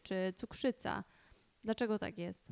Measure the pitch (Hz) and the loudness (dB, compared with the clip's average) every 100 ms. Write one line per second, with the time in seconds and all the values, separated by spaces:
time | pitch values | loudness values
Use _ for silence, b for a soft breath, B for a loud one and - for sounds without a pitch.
0 | - 190 185 185 - - 269 - - - | -2 0 0 0 -8 0 2 2 0 -2
1 | - b b b b - 214 220 240 214 | -4 b b b b -8 -2 2 2 2
2 | - 175 170 185 - | -2 -4 -6 -6 -10